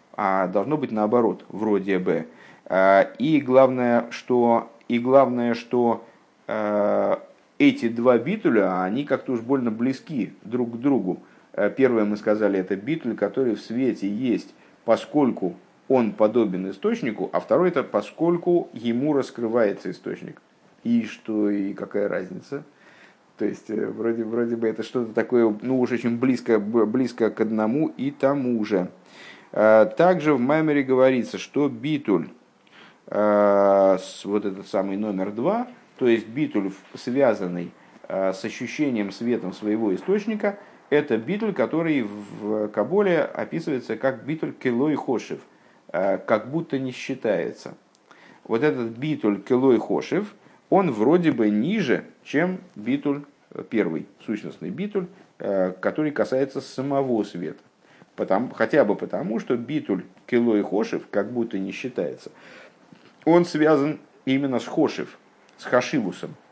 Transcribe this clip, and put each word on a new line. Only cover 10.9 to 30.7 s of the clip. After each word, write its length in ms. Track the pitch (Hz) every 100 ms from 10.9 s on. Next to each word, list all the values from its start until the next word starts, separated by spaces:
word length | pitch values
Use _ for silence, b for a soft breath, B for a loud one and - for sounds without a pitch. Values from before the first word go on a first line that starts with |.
| 127 92 82 B B B
Э, 160 | - 104
первое, 360 | 95 135 113 104
мы 120 | 104
сказали, 420 | 110 107 104 98
это 160 | 92 98
битуль, 400 | 113 160 120 107
который 380 | 101 131 127
в 80 | 104
свете 480 | - 113 131 98 98
есть, 460 | 104 127 92 - - b b
поскольку 680 | - 110 - 151 131 98 92 87 _ _ -
он 240 | 131 110
подобен 600 | 92 107 120 107 90 95
источнику, 580 | 98 208 233 127 101 90
а 80 | 87
второй — 300 | - 123 180
это 140 | 143
поскольку 840 | 117 104 104 - 165 175 175 175 -
ему 400 | 113 117 117 147
раскрывается 800 | 139 123 - 117 120 104 95 92
источник. 500 | 87 - - - - _ _ _ _
И 220 | 113 117 107
что, 460 | - - 107 104
и 220 | 101 98
какая 340 | 98 98 104 101
разница? 560 | - 92 92 - 139 151 b b b b b _ -
То 80 | 101
есть, 240 | - -
э, 160 | 107 107
вроде, 380 | 110 113 113
вроде 320 | 110 117 117 117
бы 120 | 113
это 140 | 110
что-то 320 | 107 127 113
такое, 420 | 110 113 123 113 104
ну 180 | 123 131
уж 120 | 123
очень 260 | 117 120 117
близко, 420 | 127 120 - 113
б-, 280 | 101 117 107
близко 420 | 123 123 - 110
к 100 | 107
одному 480 | 110 110 110 139 156 -
и 140 | 135
тому 540 | 143 135 143 123 117 104
же. 240 | 98 90 - B B B B B
Э, 360 | - 107 110 107 -
также 380 | 170 180 151
в 60 | 135
Маймере 420 | 123 156 156